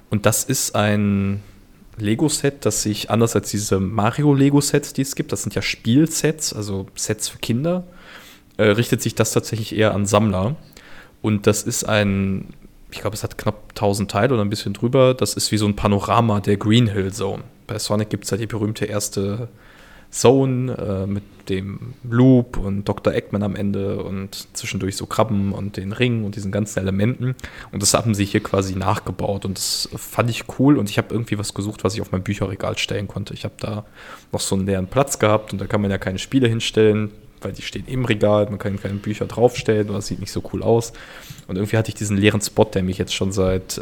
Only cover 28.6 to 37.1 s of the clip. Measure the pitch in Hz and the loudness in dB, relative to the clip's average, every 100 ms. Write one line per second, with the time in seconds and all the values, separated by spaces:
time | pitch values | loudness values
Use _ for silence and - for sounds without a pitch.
28.6 | 98 95 95 101 - 92 104 98 104 92 | 0 -2 -2 -2 -4 -6 -4 -4 -4 -6
29.6 | - - - 110 - - 117 117 - - | -4 -4 -6 -10 -8 -2 -2 -2 -8 2
30.6 | 135 143 101 - - 110 120 104 101 - | 4 4 2 -2 -2 -4 -2 -4 -4 -4
31.6 | 101 - - 104 101 92 92 98 98 - | -6 -2 -4 -2 -4 -4 -2 -2 -4 -4
32.6 | 92 101 - 104 101 - 101 - 110 - | -4 -4 -4 -4 -6 -8 -8 -8 -10 -8
33.6 | 104 104 - - - - - 101 - 98 | -8 -8 -10 -18 -20 -20 -10 -6 -2 0
34.6 | 95 95 92 131 139 - 107 107 - 98 | 0 0 0 0 0 2 2 2 0 -8
35.6 | 98 104 101 98 - 95 - 135 117 113 | -2 0 0 0 -2 -6 0 2 4 2
36.6 | - - 110 104 104 | 0 4 4 4 0